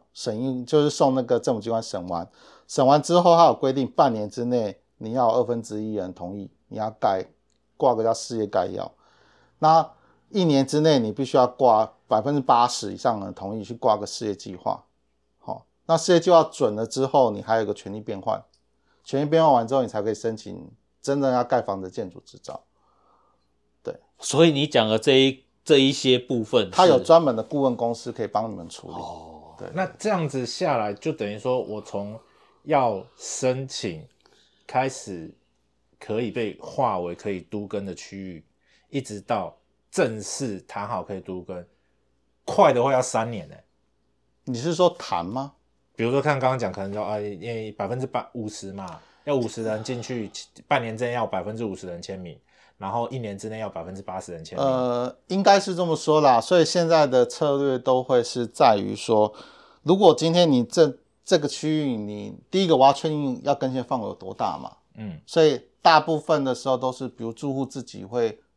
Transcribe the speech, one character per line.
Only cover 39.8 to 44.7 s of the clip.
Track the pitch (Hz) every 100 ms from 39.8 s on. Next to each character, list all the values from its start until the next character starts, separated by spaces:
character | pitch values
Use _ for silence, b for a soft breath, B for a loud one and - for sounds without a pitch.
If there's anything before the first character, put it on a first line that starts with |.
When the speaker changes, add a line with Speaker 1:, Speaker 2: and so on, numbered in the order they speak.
| _
Speaker 3:
正 | - 139 110
式 | 98 - 131 95
谈 | - 101 104
好 | 104
可 | 85
以 | 98
都 | 90 90
更， | 87 90 87 _ _ _ _ _ _ _ -
快 | - 170
的 | 120
话 | 127
要 | 131
三 | 123 113 113
年 | 110 73
欸。 | - _ _ _ _ _ _ _ _ -
Speaker 1:
你 | 117
是 | 151